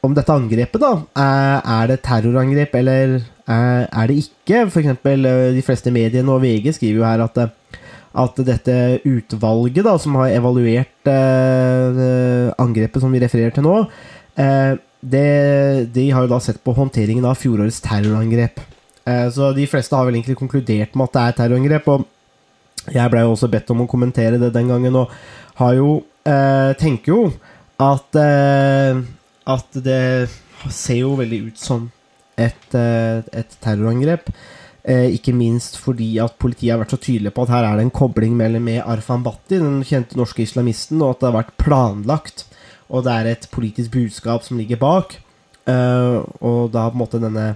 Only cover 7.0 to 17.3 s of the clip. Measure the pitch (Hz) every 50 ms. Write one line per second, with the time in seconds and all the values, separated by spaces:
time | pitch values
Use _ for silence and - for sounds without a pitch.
7 | 113 113 113 113 117 113 _ 123 120 117 - _ _ _ - - - - - -
8 | - _ - - 127 120 - - 131 127 123 117 - 127 123 127 123 123 127 -
9 | - 143 131 117 107 _ - 107 113 110 110 113 120 123 127 165 208 226 196 160
10 | - 151 143 131 131 131 98 120 120 123 123 123 120 117 113 120 127 - _ _
11 | _ 143 135 135 135 131 131 131 131 131 131 127 127 127 127 127 127 127 127 127
12 | 127 127 127 127 127 123 123 123 123 117 - - 123 120 113 110 110 110 - 135
13 | 127 131 131 127 123 117 - 117 113 117 - - 139 156 185 220 214 - - -
14 | - - - - - _ _ - 139 135 135 135 135 135 135 - _ _ _ _
15 | - 131 127 135 143 147 143 143 143 143 143 139 139 139 139 135 120 117 117 127
16 | 131 139 135 131 127 120 120 120 - - 107 - _ 131 120 135 139 127 - 120
17 | 107 107 110 123 123 123